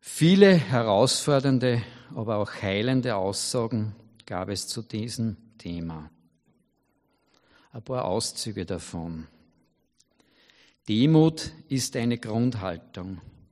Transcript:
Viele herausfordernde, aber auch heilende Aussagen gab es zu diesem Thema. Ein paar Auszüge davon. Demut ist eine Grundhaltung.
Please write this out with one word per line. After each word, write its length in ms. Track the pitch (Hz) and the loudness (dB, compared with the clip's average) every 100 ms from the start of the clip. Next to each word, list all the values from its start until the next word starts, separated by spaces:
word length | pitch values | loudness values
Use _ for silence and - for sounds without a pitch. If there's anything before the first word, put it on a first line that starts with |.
Viele 540 | - - 160 190 196 180 | -14 2 4 8 8 8
herausfordernde, 1300 | 101 123 113 98 135 - - 143 135 131 127 117 120 - - | 4 0 4 4 4 2 2 2 4 2 2 0 -2 -14 -16
aber 220 | - 110 107 | -10 -4 -2
auch 180 | 101 - | -2 -4
heilende 540 | 101 98 117 131 123 104 | -4 -2 0 0 0 -2
Aussagen 760 | 92 101 - 131 113 113 107 104 - _ | -2 -4 -4 -4 -2 -2 -4 -8 -20 _
gab 240 | - 92 95 | -10 -8 -6
es 180 | 101 - | -6 -8
zu 140 | - | -10
diesem 560 | 107 110 117 113 113 101 - _ | -8 -8 -8 -4 -6 -6 -14 _
Thema. 520 | 90 85 82 82 76 _ _ _ _ _ _ _ _ _ _ _ _ _ _ _ _ | -10 -8 -8 -10 -16 _ _ _ _ _ _ _ _ _ _ _ _ _ _ _ _
Ein 120 | 120 | -20
paar 240 | 107 127 107 | -8 -4 -2
Auszüge 580 | 98 - - - 101 | -2 -4 -6 -8 -8
davon. 640 | 90 90 - 87 85 80 80 _ _ _ _ _ _ _ _ _ _ _ _ _ _ _ - | -6 -6 -8 -10 -8 -10 -14 _ _ _ _ _ _ _ _ _ _ _ _ _ _ _ -2
Demut 640 | 107 139 156 160 160 - - - | 2 6 6 6 2 -12 -14 -6
ist 260 | 135 123 | -4 -4
eine 240 | - 117 117 | -4 -2 -4
Grundhaltung. 1000 | 110 107 123 117 92 85 - - 90 90 - - _ | -4 0 0 -2 -6 -8 -12 -14 -12 -12 -16 -20 _